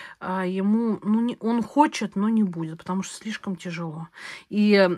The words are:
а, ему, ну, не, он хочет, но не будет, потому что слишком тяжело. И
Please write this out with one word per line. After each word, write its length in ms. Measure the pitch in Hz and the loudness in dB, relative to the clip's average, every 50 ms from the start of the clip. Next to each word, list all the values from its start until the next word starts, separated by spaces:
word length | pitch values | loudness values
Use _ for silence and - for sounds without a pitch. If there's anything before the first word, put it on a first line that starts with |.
| - - - - | -18 -18 -16 -12
а, 260 | - - 185 190 185 | -8 -6 -4 -4 -4
ему, 540 | 180 190 190 190 202 214 226 233 226 202 - - | -2 -2 0 2 2 2 2 2 0 -2 -2 0
ну, 180 | 202 214 226 | 0 0 2
не, 160 | 233 240 - - | 0 0 -4 -4
он 240 | 196 220 233 233 214 | -4 -2 -2 -2 -2
хочет, 500 | - - 285 - - - - 220 185 - | 0 2 4 4 4 2 -2 -6 -6 -4
но 140 | 196 202 220 | -2 0 0
не 160 | 226 220 208 | 2 2 2
будет, 340 | 180 170 165 165 156 160 165 | 0 -2 -4 -6 -8 -8 -10
потому 240 | - - 185 190 190 | -8 -6 -6 -6 -6
что 140 | - - | -8 -12
слишком 400 | - - 220 208 - - 202 185 | -12 -10 -10 -10 -8 -8 -8 -8
тяжело. 500 | 170 - 180 165 165 170 160 151 165 165 - _ - - - - - - _ | -8 -8 -10 -8 -8 -8 -8 -10 -10 -12 -14 _ -18 -16 -16 -16 -18 -12 _
И 380 | 185 214 208 208 208 196 190 180 175 | 0 2 4 6 8 6 6 6 4